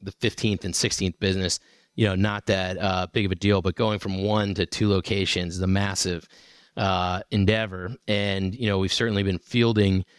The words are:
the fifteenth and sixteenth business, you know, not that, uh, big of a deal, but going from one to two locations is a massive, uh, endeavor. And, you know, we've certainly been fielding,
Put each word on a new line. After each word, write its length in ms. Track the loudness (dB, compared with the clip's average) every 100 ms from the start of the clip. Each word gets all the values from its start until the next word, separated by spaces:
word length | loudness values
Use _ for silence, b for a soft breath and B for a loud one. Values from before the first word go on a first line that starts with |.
the 100 | -14
fifteenth 520 | -4 -4 0 -2 -2
and 100 | -4
sixteenth 440 | -2 -2 0 -4 -2
business, 400 | -2 0 -2 -4 b b b
you 120 | 0 2
know, 80 |
not 320 | 2 0 0 0
that, 320 | 0 0 -2
uh, 280 | 0 0 -2
big 140 | -2 -2
of 60 |
a 40 | 0
deal, 240 | 2 2
but 140 | 2
going 240 | 0 0 -2
from 240 | -4 -2
one 320 | 0 0 0
to 120 | -2 -2
two 220 | 0 2
locations 680 | 2 0 -2 0 -2 -4 -2
is 60 |
a 40 | 2
massive, 640 | 2 2 -2 -4 -4 -8 b b b b -4
uh, 440 | 0 0 0 -4 -2
endeavor. 640 | 2 4 2 0 -6 -10 -10 -4
And, 460 | -2 0 -2 -4
you 120 | -2 0
know, 120 | 0
we've 140 | 0
certainly 300 | 0 0 0
been 160 | 0 -2
fielding, 680 | -2 2 2 4 4 2 0